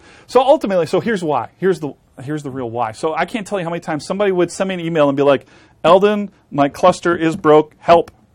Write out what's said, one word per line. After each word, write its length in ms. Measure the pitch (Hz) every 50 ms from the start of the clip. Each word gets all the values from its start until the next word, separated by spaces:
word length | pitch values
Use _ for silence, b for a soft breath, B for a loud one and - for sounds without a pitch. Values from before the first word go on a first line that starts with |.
| B B B B B B
So 140 | - 247
ultimately, 460 | 269 254 302 320 - 220 196 180 160 -
so 120 | - -
here's 240 | - 220 233 185 175
why. 260 | 156 143 123 110 - _ _
Here's 220 | 170 190 185 156
the, 140 | 156 139 - - _ _ _ -
here's 220 | 120 135 151 156 143
the 60 | 139
real 180 | 127 135 127 113
why. 220 | 110 120 120 110 110
So 200 | - - 160 156
I 120 | 156 175
can't 200 | 175 - 226 202 -
tell 120 | 208 196
you 40 | 165
how 40 | 139
many 80 | 170 160
times 240 | - - 160 147 -
somebody 260 | - 202 196 208 196
would 200 | 190 175 175 170
send 160 | - - 196 190
me 40 | 190
an 60 | 175
email 260 | 165 165 170 160 147 143
and 80 | 139
be 80 | 139 139
like, 220 | 143 139 127 - b b b b b b b -
"Eldon, 480 | 156 180 190 196 208 214 208 208 196 b b b b
my 160 | - 147 143 143
cluster 480 | - - - 180 180 - - 175 170
is 200 | 151 165 160 160 -
broke, 380 | - 156 151 151 151 - _ _
help," 340 | - - 170 170 160 - - _ _ _